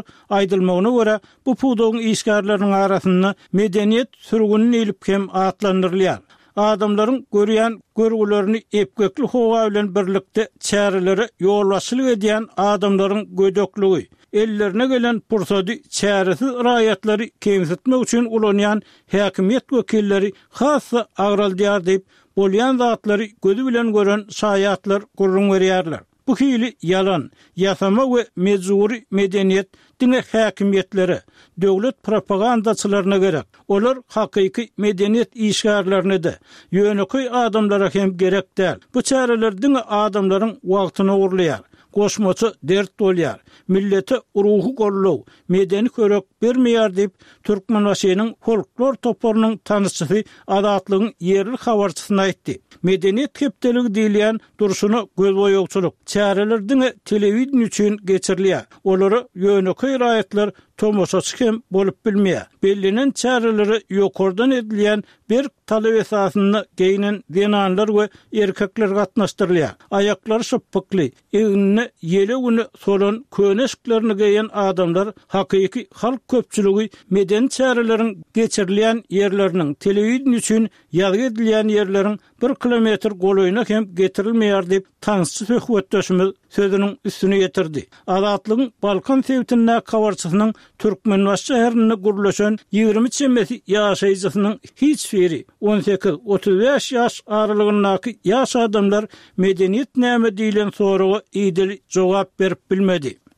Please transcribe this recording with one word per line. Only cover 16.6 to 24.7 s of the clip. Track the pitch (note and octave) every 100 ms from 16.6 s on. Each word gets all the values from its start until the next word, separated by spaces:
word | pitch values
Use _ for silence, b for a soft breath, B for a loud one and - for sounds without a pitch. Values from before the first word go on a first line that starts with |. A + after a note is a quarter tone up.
| A#3+
raýatlary | A#3+ A3 G3 G#3+ G#3 A3+ -
kemsitmek | G#3 G3 D#3 F3 B3+ B3+
üçin | A3+ A#3 A#3
ulanýan | A3 G#3+ G3+ G#3 G#3+ b b b
häkimiýet | G3 G3 - F#3+ B3+ -
wekilleri | B3 G#3 A3 G#3 G3 G3+ b b
hassa | - C4+ C#4+ - A#3 G#3 -
agral | G3+ G3+ G#3
diýär | F#3 G3+ G3+ F3
diýip, | F#3+ - b b -
bolýan | G3 G3 B3+ B3+
zatlary | A#3+ A3 G#3+ G#3 G#3+ _
gözü | F#3+ G3+ C4
bilen | A#3 A#3
gören | G#3 G3+ G#3+ G3+
şaýatlar | - G#3+ G3 G3+